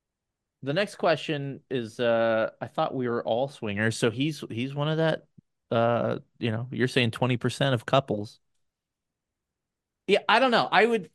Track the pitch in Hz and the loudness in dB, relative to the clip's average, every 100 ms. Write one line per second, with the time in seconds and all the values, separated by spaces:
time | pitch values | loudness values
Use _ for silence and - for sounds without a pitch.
0 | _ _ _ _ _ _ 127 160 202 - | _ _ _ _ _ _ -6 -4 -4 0
1 | 190 147 - 147 139 123 - 131 110 - | 0 0 -2 -6 -6 -10 -8 -6 -6 -2
2 | 117 113 113 110 110 - 117 - 160 135 | 2 2 2 2 0 -4 -8 -4 -4 -2
3 | 123 117 - 117 139 - 110 101 110 - | -4 -2 -2 -2 -4 -6 -6 0 0 0
4 | 123 110 151 147 - 110 131 139 151 160 | -2 0 -4 -6 -10 -8 -6 -4 -2 0
5 | 160 - - _ _ _ - 117 117 117 | 0 -2 -6 _ _ _ -2 0 2 2
6 | 117 117 - - 117 110 123 120 123 135 | -2 -4 -10 -8 -4 -4 -6 -2 0 2
7 | 117 - 123 127 123 - 139 123 - 135 | 0 2 0 0 -2 0 0 0 2 0
8 | - 104 110 - _ _ _ _ _ _ | 2 -4 -8 -14 _ _ _ _ _ _
9 | _ _ _ _ _ _ _ _ _ _ | _ _ _ _ _ _ _ _ _ _
10 | - 196 - 220 262 214 127 175 233 226 | 0 2 4 4 6 4 4 4 4 2
11 | 170 | -4